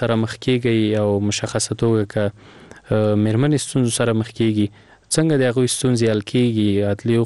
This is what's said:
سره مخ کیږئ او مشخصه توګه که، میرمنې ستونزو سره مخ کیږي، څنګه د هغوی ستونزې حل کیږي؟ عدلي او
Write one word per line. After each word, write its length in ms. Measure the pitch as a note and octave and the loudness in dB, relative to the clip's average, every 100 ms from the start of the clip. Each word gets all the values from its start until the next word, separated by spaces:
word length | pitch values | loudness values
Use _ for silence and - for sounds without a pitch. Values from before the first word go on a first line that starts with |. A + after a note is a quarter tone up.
سره 140 | A#2+ A2+ | 0 0
مخ 140 | A2 - - | -2 -4 -2
کیږئ 540 | B2+ A#2+ A2+ G#2+ G#2+ | 0 2 2 2 0
او 200 | G#2 G2+ G#2 | 0 0 0
مشخصه 460 | - G#2+ A2+ - A2+ | -4 -4 -4 -4 -2
توګه 220 | A#2 A2+ G#2 | 0 0 0
که، 100 | A2 G#2 - - - - - - A2 G#2+ G#2 | -2 -2 -4 -18 -20 -20 -14 -4 0 2 2
میرمنې 340 | G#2+ A2 D3 C#3+ - | 2 2 0 0 -2
ستونزو 260 | C#3 A#2+ - | -2 0 0
سره 160 | A#2 A2+ | 0 0
مخ 100 | A2 - | -2 -2
کیږي، 280 | A2+ G#2+ G#2 - - - - - | 0 0 -2 -4 -20 -20 -6 -2
څنګه 200 | D#3+ D3 | 2 2
د 20 | B2+ | 2
هغوی 180 | A#2+ B2+ - | 0 0 0
ستونزې 300 | B2+ B2 A2+ | 0 2 2
حل 120 | G#2+ - | 0 -2
کیږي؟ 380 | B2 B2 A2 G#2 G2 G2+ | 0 0 2 2 2 0
عدلي 240 | G2+ A#2 | -2 0
او 80 | A#2 | 0